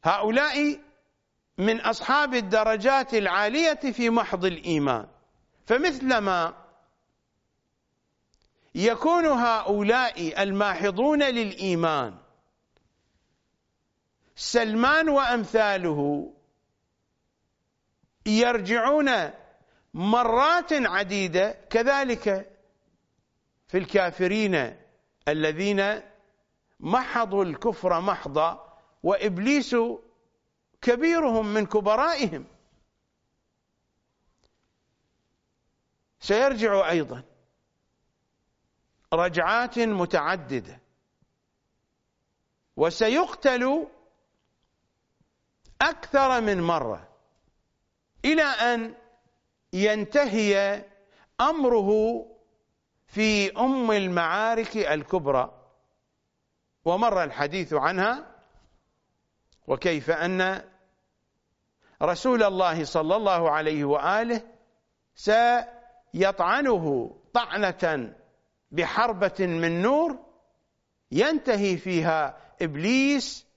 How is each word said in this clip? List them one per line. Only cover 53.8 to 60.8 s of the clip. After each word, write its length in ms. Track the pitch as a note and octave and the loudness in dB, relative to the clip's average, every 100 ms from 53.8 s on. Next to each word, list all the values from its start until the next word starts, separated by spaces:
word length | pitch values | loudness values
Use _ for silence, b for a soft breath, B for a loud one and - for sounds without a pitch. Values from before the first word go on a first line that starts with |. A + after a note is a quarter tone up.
| A#3 | 0
المعارك 840 | G#3 F#3+ F3 E3 F#3 A3 A3+ A3+ A3 | 0 0 -2 0 0 0 -2 -4 -4
الكبرى، 960 | E3 D3+ C#3+ F#3 C#3 C3 B2+ - _ _ _ _ _ _ _ _ _ _ _ _ | -2 -2 -2 -4 0 0 -2 -8 _ _ _ _ _ _ _ _ _ _ _ _
ومر 400 | E3 F3+ A#3 G3 | -2 2 2 2
الحديث 480 | D#3 B2 C#3+ F3+ D#3+ | -2 -4 -4 -4 -4
عنها، 640 | D3+ C#3 F#3 G3+ C4 D#4 - _ _ _ _ _ _ _ _ _ _ _ _ - | 0 0 0 -2 -2 -10 -20 _ _ _ _ _ _ _ _ _ _ _ _ -6
وكيف 440 | C3+ F3+ D#3+ C#3+ | -2 0 -2 -2
أن 600 | D#3+ E3+ F#3 F#3 F#3+ - _ | -2 0 0 -2 -4 -12 _